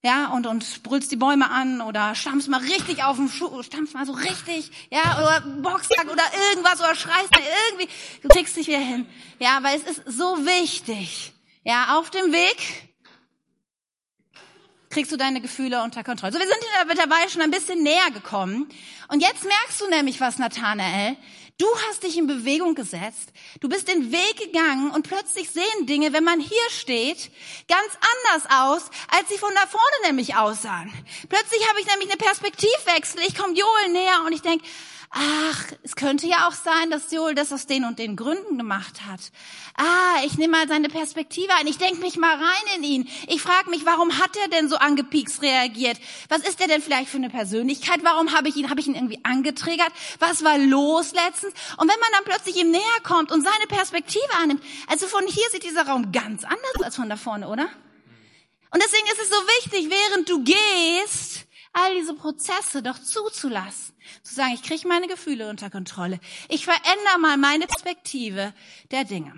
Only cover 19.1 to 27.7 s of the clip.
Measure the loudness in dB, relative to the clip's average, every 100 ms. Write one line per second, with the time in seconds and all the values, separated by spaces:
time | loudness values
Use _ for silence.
19.1 | 2 2 0 0 0 0 -4 0 0 0
20.1 | -2 -4 -2 -4 -2 -4 -2 -2 -2 -4
21.1 | -6 -14 -20 -20 -2 0 0 -2 -4 -4
22.1 | -2 0 0 0 0 0 -2 -6 -8 -10
23.1 | -10 -16 -20 -20 -8 -4 -4 0 -2 0
24.1 | 0 0 -2 -4 0 2 2 0 -2 -2
25.1 | -6 -4 -8 -6 -2 -2 -2 -2 0 2
26.1 | 2 2 0 0 0 0 -4 -4 -2 -2
27.1 | -6 -14 -18 -20 -20 2